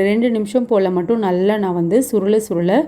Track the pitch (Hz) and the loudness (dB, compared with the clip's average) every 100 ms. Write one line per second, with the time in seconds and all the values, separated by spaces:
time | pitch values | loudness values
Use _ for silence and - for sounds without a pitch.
0 | 196 214 240 226 202 254 240 214 190 180 | 2 2 0 -2 -2 -2 0 0 2 0
1 | 170 233 202 180 190 214 196 175 170 208 | 0 0 0 0 0 0 0 -2 0 0
2 | 269 220 190 220 220 170 170 220 | 0 -2 0 0 0 -2 0 0